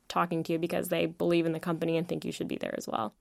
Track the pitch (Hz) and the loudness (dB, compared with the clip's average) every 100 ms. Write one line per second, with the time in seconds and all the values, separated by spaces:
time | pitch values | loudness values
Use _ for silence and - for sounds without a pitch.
0 | - 185 170 165 160 165 165 175 175 170 | -4 0 2 0 0 0 0 0 0 2
1 | 170 165 175 170 165 160 180 165 165 165 | 0 2 4 4 4 0 -2 0 0 0
2 | 170 160 - - - - - - - - | 0 -4 -4 -4 -4 -4 -4 -6 -4 -4
3 | 107 - | -4 -8